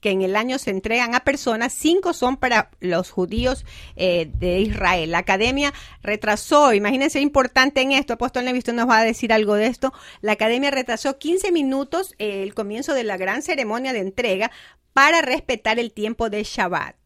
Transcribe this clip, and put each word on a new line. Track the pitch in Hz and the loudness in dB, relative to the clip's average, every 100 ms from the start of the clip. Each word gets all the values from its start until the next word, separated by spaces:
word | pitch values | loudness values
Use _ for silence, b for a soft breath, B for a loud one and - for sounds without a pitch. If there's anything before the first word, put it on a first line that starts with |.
que | 208 | 0
en | 190 | 0
el | 185 | 0
año | 202 240 254 | 0 -2 -4
se | - | -2
entregan | 190 214 233 240 | -4 -2 0 0
a | 247 | 0
personas, | - 277 - 220 240 | 0 -2 -2 -2 -2
cinco | - 302 349 381 | 0 2 2 2
son | 330 247 262 | 0 -2 0
para | 254 226 - _ | 2 2 0 _
los | 180 170 180 | -2 -2 -2
judíos, | - 180 220 247 262 B B B - | -4 -2 0 0 -2 B B B -2
eh, | 185 175 160 - | 0 0 -2 -4
de | 180 180 | 0 0
Israel. | 214 202 190 180 160 | 0 2 2 2 0
La | 170 | -2
academia | 180 190 226 269 285 B B B | 0 0 2 0 -2 B B B
retrasó, | - 214 - 208 - 294 285 | -6 -4 -2 -2 4 6 6
imagínense | 208 208 269 277 294 | 4 2 0 0 0
importante | 285 285 247 - 262 277 | 2 2 2 4 2 2
en | 262 | 2
esto, | 277 269 | 0 0
Apóstol | 233 247 247 247 | -4 -2 -2 -2
Nevi, | 254 | -2
usted | 240 | -2
nos | 233 233 | -2 4
va | 226 | 4
a | |
decir | 226 233 226 | 4 0 2
algo | 220 214 | 2 4
de | 208 220 | 2 2
esto, | 240 262 B B B | 0 -6 B B B
la | 208 | -4
academia | 214 220 240 285 | 0 2 2 0
retrasó | 277 254 233 277 277 | 0 -2 -2 -2 -4
quince | 294 359 415 | -2 0 2
minutos, | 339 269 269 269 330 381 - | 0 2 -2 -2 -4 -4 -6
eh, | 208 196 | -6 -4
el | 190 | -6
comienzo | 202 208 214 277 | -6 -6 -6 -2
de | 277 | -2
la | 220 190 | -2 -4
gran | 190 226 | -4 -4
ceremonia | 285 311 226 226 262 | -4 -4 -2 -4 -4
de | 240 | -4
entrega | 190 190 247 190 220 B B B _ | -4 -4 -2 0 -2 B B B _
para | - 285 330 | 4 6 4
respetar | 294 285 - 247 220 226 | 2 -2 -2 -4 -2 -2
el | 240 | -4
tiempo | - 214 226 226 | -6 -6 -4 -4
de | 208 | -4
Shabbat | 208 - 185 170 - - | -6 -4 -2 -2 -6 -12